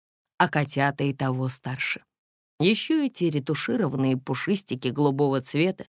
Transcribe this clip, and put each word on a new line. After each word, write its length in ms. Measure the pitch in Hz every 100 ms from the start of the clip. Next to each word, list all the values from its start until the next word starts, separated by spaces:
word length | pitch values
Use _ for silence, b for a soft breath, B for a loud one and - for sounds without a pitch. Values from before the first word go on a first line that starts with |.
| _ _ _ -
а 100 | 175
котята 560 | 151 139 139 139 139
и 80 | 143
того 360 | 135 135 127 131
старше. 540 | - 127 127 - - _ _ _ _ _ -
Еще 460 | 170 220 - 320
эти 200 | 277 -
ретушированные 920 | 170 147 139 151 - 240 165 143 135 131
пушистики 720 | 131 131 - 202 - 151 127
голубого 520 | 147 147 135 147 135
цвета 460 | 127 147 175 190 -